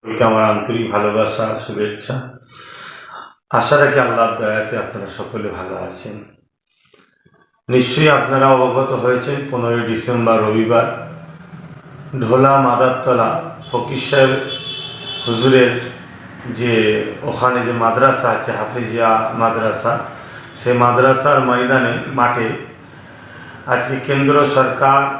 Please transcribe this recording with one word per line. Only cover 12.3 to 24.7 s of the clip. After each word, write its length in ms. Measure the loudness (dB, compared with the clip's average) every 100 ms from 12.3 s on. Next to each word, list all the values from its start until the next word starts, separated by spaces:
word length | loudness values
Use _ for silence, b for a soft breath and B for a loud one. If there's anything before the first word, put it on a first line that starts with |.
| 6 6 6
মাদারতলা 680 | 4 4 2 2 0 2 2 -2 -6 -14 -6
ফকির 360 | -6 -4 -8 0
সাহেব 220 | 4 4 2 -4 -10 -10 -12 -12 -14 -12 -10
হুজুরের 520 | -4 0 4 6 6 2 -8 -14 -18 -20 -20 -16 -12 -4
যে 160 | 0 2 2 0 -4 -8
ওখানে 360 | -8 0 0 0
যে 80 | -2
মাদ্রাসা 560 | 0 0 4 2 4 0
আছে, 200 | -2 -4
হাফিজিয়া 580 | -6 -6 -6 -6 0 2 2 0
মাদ্রাসা, 580 | 0 0 0 -2 -2 -2 -2 -6 B B B B -6
সেই 180 | -2
মাদ্রাসার 640 | 2 4 4 4 4 4 2
ময়দানে, 540 | 2 0 2 2 0 -4 -6
মাঠে 340 | 0 0 0 -4 -6 -10 -18 -20 B B B B B B B -2
আজকে 300 | -2 -2 -6 -2
কেন্দ্র 280 | 0 4 4 4
সরকার 460 | 2 2